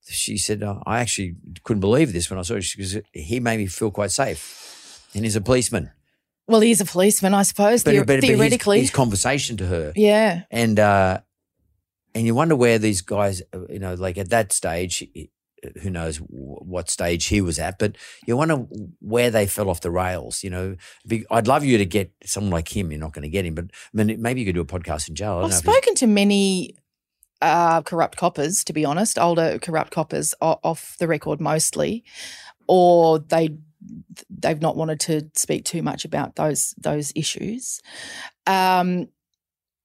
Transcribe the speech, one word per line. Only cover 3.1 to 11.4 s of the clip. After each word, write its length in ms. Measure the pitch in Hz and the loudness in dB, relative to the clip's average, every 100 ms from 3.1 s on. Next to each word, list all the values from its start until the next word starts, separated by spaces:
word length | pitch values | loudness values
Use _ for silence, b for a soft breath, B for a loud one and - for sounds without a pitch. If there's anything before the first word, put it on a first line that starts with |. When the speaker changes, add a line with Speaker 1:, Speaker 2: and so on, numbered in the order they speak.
Speaker 1:
"He 280 | - 76 123 | -14 -6 -2
made 180 | 120 113 | -2 -2
me 80 | 98 | -4
feel 240 | - 113 | -4 -6
quite 200 | 101 101 | -2 -4
safe. 1000 | - 135 78 - - - - - - _ | 0 -2 -4 -12 -18 -20 -20 -20 -20 _
And 100 | 101 | -6
he's 120 | 110 107 | -2 -2
a 40 | |
policeman." 500 | 98 127 123 104 71 _ _ _ _ _ - | 0 0 2 -4 -6 _ _ _ _ _ 2
Speaker 2:
Well, 120 | 220 | 4
he's 200 | 226 226 | 6 4
a 60 | 196 | 0
policeman, 480 | 180 190 214 190 | 2 2 4 2
I 80 | 196 | 4
suppose, 420 | 196 - 202 240 | 2 2 4 4
Speaker 1:
But, 60 | 180 | 4
Speaker 2:
theo-, 100 | 143 | 4
Speaker 1:
but, 60 | - | 4
but 180 | 135 | 4
his, 120 | 269 214 | 4 4
Speaker 2:
theoretically. 440 | - 240 - 202 | 4 2 4 4
Speaker 1:
his 100 | 269 | 4
conversation 680 | - 123 98 123 139 135 110 | 2 2 2 0 -2 -2 -4
to 80 | 92 | -2
her. 260 | 90 76 | -2 -4
Speaker 2:
Yeah. 480 | 80 208 208 220 170 - | 4 6 6 4 0 -4
Speaker 1:
And, 300 | 113 117 104 | 0 2 4
uh, 400 | 104 101 92 95 _ _ | 6 6 4 2 _ _